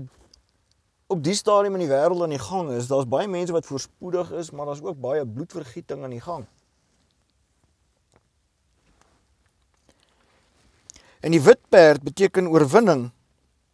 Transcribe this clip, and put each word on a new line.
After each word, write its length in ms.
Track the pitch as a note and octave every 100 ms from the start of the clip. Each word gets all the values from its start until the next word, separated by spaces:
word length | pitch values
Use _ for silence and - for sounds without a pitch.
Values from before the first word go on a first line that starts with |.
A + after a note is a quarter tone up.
| C3 _ _ _ _ _ _ _ _ _ -
op 160 | F#3
die 120 | C#3 G#3
stadium 420 | G#3+ G3+ G3+ F#3+
in 80 | D#3+
die 60 |
wêreld 300 | C#3 E3 F3+
aan 140 | E3+ C#3
die 60 |
gang 300 | A2+ F#3+ D#3+ A#2+
is. 140 | B2
Daar's 160 | C#3 B2
baie 200 | C3+ G3+
mense 240 | F3 F3+ E3
wat 100 | -
voorspoedig 680 | C#3 - _ F3+ F3+ E3+
is, 200 | D#3+ D#3+
maar 140 | D3 D3
daar's 160 | C#3+
ook 160 | D3 C3+
baie 240 | B2 D3+ B2+
bloedvergieting 760 | A2+ E3+ E3 D3 E3+ - C#3+
aan 120 | C3 A#2+
die 80 |
gang. 220 | D#3+ D#3+ G2+ _ _ _ _ _ _ _ _ _ _ _ _ _ _ _ _ _ _ _ _ _ _ _ _ _ _ _ _ _ _ _ _ _ _ _ _ _ _ _ _ _ _ _ _ - _ _
En 80 | D3+
die 100 | E3
wit 220 | C#3+ - -
perd 340 | G#3 D#3+ C#3+
beteken 480 | C#3+ - F#3+ F#3+ F3+
oorwinning. 560 | D#3+ C#3 F#3+ A3 C#3 A#2+ _ _ _ _ _ _